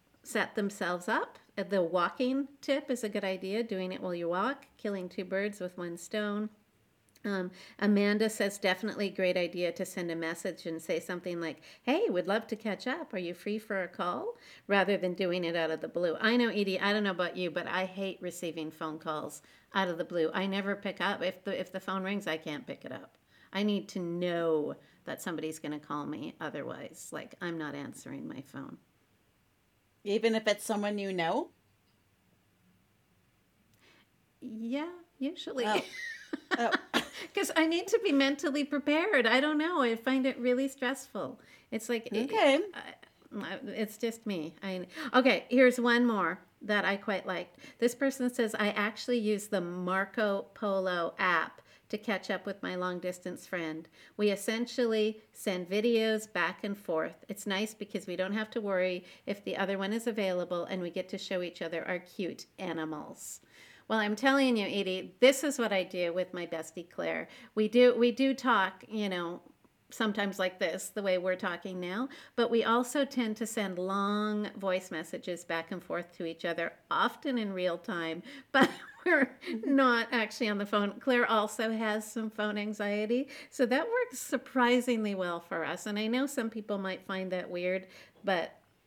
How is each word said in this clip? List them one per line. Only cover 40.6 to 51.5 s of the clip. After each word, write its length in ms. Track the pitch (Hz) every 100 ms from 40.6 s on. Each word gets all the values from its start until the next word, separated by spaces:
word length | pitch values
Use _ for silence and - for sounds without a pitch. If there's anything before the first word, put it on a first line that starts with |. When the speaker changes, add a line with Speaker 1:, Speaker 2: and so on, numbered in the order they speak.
| 269
Speaker 1:
stressful. 720 | - 254 269 - 202 139 233 - - _
It's 180 | 220 -
like, 180 | 233 226
it, 180 | 208 262
Speaker 2:
Okay. 300 | 440 302 277 403
Speaker 1:
I, 680 | - - - - _ - 208
I, 140 | 165 190 202
it's 300 | - 208 -
just 280 | 233 226 214
me. 280 | 185 156 -
I, 240 | 190 185 180 - 294
okay, 300 | 254 254 190 -
here's 320 | 247 254 247
one 260 | 240 240 247
more 340 | 208 165 185 - _
that 220 | 202 208
I 120 | 196 202
quite 300 | 208 190 180
liked. 320 | 175 180 - - -
This 160 | 240
person 380 | 247 277 - 247
says, 220 | 247 226 -
"I 100 | 208
actually 480 | 208 208 220 - 240
use 300 | 214 202 208
the 120 | 196
Marco 840 | 175 180 180 190 196 - 208 196 190
Polo 600 | - 208 196 185 180 170 -
app 440 | 185 165 -